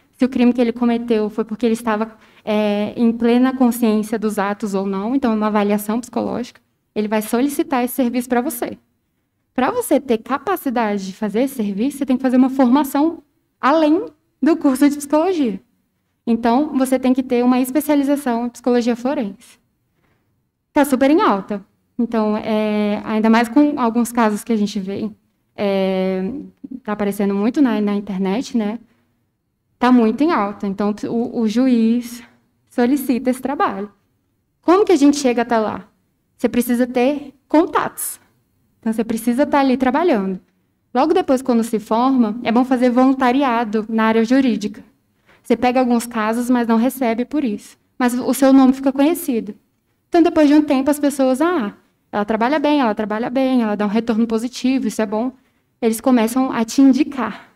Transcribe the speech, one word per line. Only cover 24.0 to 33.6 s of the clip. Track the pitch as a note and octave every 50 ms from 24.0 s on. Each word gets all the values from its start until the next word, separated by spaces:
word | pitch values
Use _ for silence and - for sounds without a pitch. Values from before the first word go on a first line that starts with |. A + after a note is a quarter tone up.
| A#3 -
casos | - A#3+ A#3 G#3+ G#3+ G3+ -
que | - A3+
a |
gente | G#3 G#3 G3+ - G#3
vê, | F#3 F#3+ G3 G#3+ A3 G#3 - - _ _ _ _ _ _ _
é, | - G#3 G3 G3 G3 F#3+ F#3+ F#3+ F#3 F#3 F#3+ F#3+ F#3 F#3 F#3+ - F#3+ F#3 F#3 - _ - - - - -
tá | - G#3
aparecendo | G#3 G#3 G3+ G3+ G3+ G3+ G3 G3
muito | G3+ G3+ A#3+ - D#4+ C#4+
na, | A#3+ A3 G#3+
na | G#3 G3+ G3+
internet, | G3+ G3+ G#3 F#3+ F#3 G3 F#3 G3 A#3+ C#4 - -
né? | A#3 G#3+ G3+ A3+ A#3 - _ _ _ _ _ _ _ _ _ _ _ _ _ _ _ _ _ _ -
Tá | A#3+ B3 B3+
muito | B3 A3+ A3 A3 A#3 C#4+
em | E4+ E4+
alta. | B3 G3+ G3+ G#3 G#3 -
Então, | G3+ F#3+ G3 G#3 G#3 G#3 G3+ - -
o, | F#3+ A#3 A3+ - G#3 A#3+
o | A3+ G#3+
juiz | G#3 A#3+ C4 C4 B3 A#3 A3+ A3+ A#3 B3 A#3 - - - - - _ _ _ _ _ _ _ _
solicita | _ B3+ A#3+ B3 C#4+ C#4 - - B3+ A3+ C4+ B3+
esse | B3 B3+
trabalho. | - B3+ C#4+ D#4